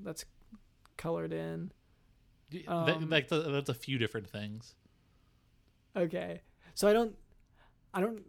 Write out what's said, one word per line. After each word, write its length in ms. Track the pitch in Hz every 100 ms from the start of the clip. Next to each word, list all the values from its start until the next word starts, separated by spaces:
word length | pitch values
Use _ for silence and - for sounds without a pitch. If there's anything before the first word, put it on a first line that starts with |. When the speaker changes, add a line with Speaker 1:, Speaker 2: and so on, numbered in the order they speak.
Speaker 1:
that's 220 | 196 160 - - - 220 - _ - -
colored 360 | 170 165 165
in. 400 | 160 165 165 175 - _ _ _ _ - _ -
Speaker 2:
Y-, 120 | 165 -
that, 60 | 170 160 160
Speaker 1:
Um, 120 | 160
Speaker 2:
that, 200 | 160 135
that's 400 | 160 160 139 139
a 40 |
few 240 | 120 - 131
different 300 | 110 113 101
things. 460 | 104 104 110 - - _ _ _ _ _ _ _ _ _ _ _ 202
Speaker 1:
Okay. 460 | 170 175 175 170 - _ -
So 120 | - 202
I 60 |
don't, 240 | 220 226 - - - _ _ - _ _
I 60 | 180
don't 220 | 208 220